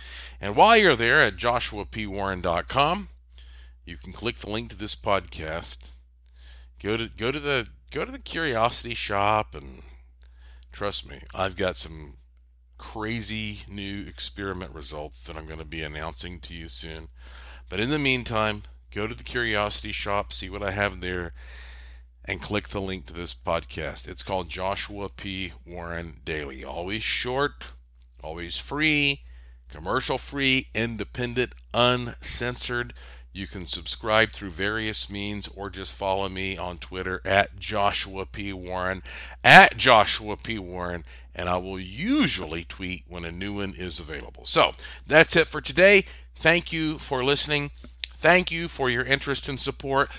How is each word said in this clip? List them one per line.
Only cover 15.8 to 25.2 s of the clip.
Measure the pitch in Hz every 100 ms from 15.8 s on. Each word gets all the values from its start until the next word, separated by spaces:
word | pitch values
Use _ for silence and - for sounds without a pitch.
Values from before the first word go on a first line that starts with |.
announcing | 76 76 80 76 90 87
to | -
you | 85 82
soon. | - 82 80 - - - - - - -
But | 90
in | 120
the | 151
meantime, | 139 127 117 110 107 104 - - -
go | 104 110
to | -
the |
Curiosity | - 123 113 104 104 - 107
Shop, | 101 104 101 -
see | - 92
what | 101
I | 101
have | 101 101 92
there, | 90 90 85 - - - - - - - - -
and | - 98
click | - 104 -
the | 101
link | 95 95 -
to |
this | 82 87
podcast. | - - 85 - 82 76 - -
It's | -
called | - 95 85
Joshua | 85 92 98 - 101 98
P | -